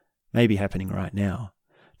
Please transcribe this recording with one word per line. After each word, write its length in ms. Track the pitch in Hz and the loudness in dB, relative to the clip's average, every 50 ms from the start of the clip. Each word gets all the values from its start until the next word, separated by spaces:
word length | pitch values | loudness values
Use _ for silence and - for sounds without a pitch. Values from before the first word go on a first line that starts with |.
| _ _ _ _ _ _ - | _ _ _ _ _ _ 2
Maybe 240 | 117 120 110 107 | 4 4 4 4
happening 320 | 98 101 98 - 92 95 95 | 2 0 -2 -2 -4 -4 -4
right 260 | 98 98 95 - - | -4 -4 -4 -4 -2
now. 380 | 98 101 98 92 95 117 98 - _ _ _ _ _ _ _ _ _ | 0 0 0 0 -4 -8 -10 -14 _ _ _ _ _ _ _ _ _